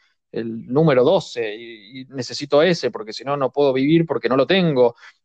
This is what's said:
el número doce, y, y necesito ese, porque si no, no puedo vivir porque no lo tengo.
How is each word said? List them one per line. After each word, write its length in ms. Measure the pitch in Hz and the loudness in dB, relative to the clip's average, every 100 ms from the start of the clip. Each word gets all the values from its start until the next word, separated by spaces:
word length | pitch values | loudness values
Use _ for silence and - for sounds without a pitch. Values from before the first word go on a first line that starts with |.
| _ _ _ | _ _ _
el 340 | 117 113 113 113 | -10 -8 -10 -4
número 380 | 131 160 127 | 0 2 4
doce, 500 | 123 196 - 123 113 107 | 4 2 -2 -8 -8 -8
y, 440 | 117 110 101 131 | -14 -20 -20 -20
y 20 | 131 | -14
necesito 560 | 135 120 123 147 147 | -12 -10 -10 0 2
ese, 280 | 180 170 123 | 4 2 -2
porque 220 | 107 110 | -6 -10
si 120 | - | -10
no, 120 | 123 143 | -6 -4
no 160 | 131 | -2
puedo 200 | - 143 | 0 0
vivir 320 | 131 139 165 165 | 2 2 2 2
porque 220 | 131 117 | -2 0
no 60 | 131 | 2
lo 100 | 131 | 2
tengo. 500 | 190 175 131 120 - - _ | 2 2 2 2 0 -14 _